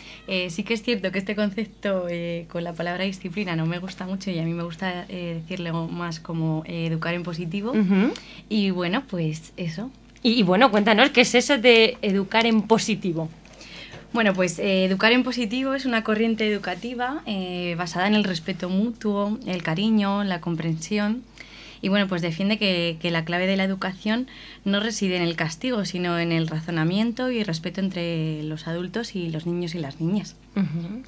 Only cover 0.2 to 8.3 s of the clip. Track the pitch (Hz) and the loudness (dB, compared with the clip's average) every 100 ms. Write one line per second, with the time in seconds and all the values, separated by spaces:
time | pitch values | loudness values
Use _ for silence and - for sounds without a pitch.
0.2 | - 185 180 170 202 233 247 220 185 190 | -6 -4 -4 -4 -4 -4 -2 -2 -2 -4
1.2 | 190 208 208 202 220 - 202 190 175 175 | -4 -2 -2 -2 -6 -4 -2 -2 -2 -4
2.2 | 170 170 165 175 170 165 170 180 196 190 | -4 -6 -6 -6 -6 -4 -4 -2 -4 -4
3.2 | 185 196 185 160 160 175 185 - 185 190 | -6 -4 -2 0 0 -2 -6 -8 -6 -6
4.2 | 190 165 165 170 170 165 190 180 175 185 | -4 -2 -2 -2 -6 -6 -6 -6 -8 -8
5.2 | 175 165 160 185 170 165 165 170 175 160 | -6 -6 -8 -6 -4 -4 -4 -4 -6 -8
6.2 | - 165 160 156 156 170 165 160 170 175 | -6 -2 0 -2 -4 -4 -2 -2 -2 -4
7.2 | 175 165 170 202 214 214 190 190 254 440 | -4 -6 -4 -4 0 2 4 6 4 0
8.2 | - | -10